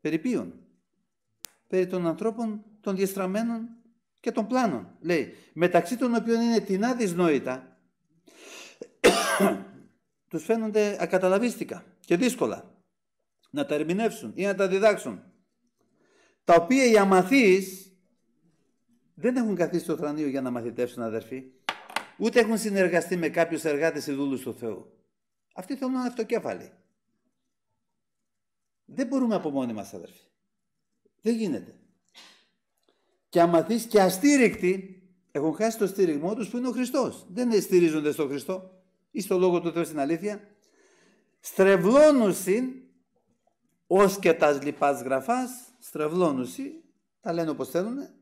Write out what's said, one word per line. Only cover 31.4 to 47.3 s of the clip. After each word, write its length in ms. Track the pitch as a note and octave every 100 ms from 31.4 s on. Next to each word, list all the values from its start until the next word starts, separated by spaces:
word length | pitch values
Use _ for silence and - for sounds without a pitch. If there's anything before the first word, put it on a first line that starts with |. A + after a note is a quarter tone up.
| G#3+ A#2 - - _ _ _ - - _ _ _ _ _ _ _ _ _ _
Και 120 | E3+
αμαθείς 440 | E3+ E3+ D#3+ A#3
και 160 | - G#3
αστήρικτοι 1000 | F#3+ F#3 C#4+ C#4+ A3+ C3 F3+ F#3+ - - _ _ _
έχουν 240 | D3 D#3
χάσει 240 | D3+ A3 A3+
το 80 | G3+
στήριγμό 480 | - F3+ D3 E3
τους 140 | A3 G3+
που 80 | B3
είναι 120 | B3+
ο 40 |
Χριστός. 540 | A3+ B3 C#4+ D#3+ - -
Δεν 320 | F#3 B3 G#3+
στηρίζονται 500 | - F3+ E3+ D#3 D3
στο 140 | D3 C#3+
Χριστό 560 | C#3 A#2 F#3+ - _ _ _ _
ή 100 | -
στο 180 | F#3 F#3
Λόγο 220 | F#3 F3
του 120 | E3+
Θεού 120 | D#3+
στην 140 | D#3 D3+
αλήθεια. 500 | C#3 E3 G3+ G#3 - _ _ _ _ _ _ _ _ _
Στρεβλώνουσιν 1300 | - - F#3+ G3 F3+ C4+ D4+ C#4+ G#3+ - - G#3 B3+ - - _ _ _ _ _ _ _ _ _ _
ως 320 | F#3 G3 G3
και 140 | F3+
τας 300 | D#3+ D3+ C#3+
λοιπάς 380 | C#3+ D3 C#3+ C3+
γραφάς, 500 | B2 C3+ C3 B3 B3+ - - _
στρεβλώνουσι, 1040 | - D3+ D3+ F3 F3 C3 B2 - C4+ - _ _ _ _
τα 120 | G#3+